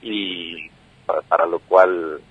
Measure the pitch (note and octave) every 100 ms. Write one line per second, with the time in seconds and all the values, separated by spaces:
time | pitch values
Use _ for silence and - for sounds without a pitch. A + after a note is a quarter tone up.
0 | A#2 G#2 F#2+ F2+ E2+ E2+ D#2+ - - -
1 | - D#2+ - E2+ E2+ E2+ - F#2 F#2 F2+
2 | D#2+ D2 -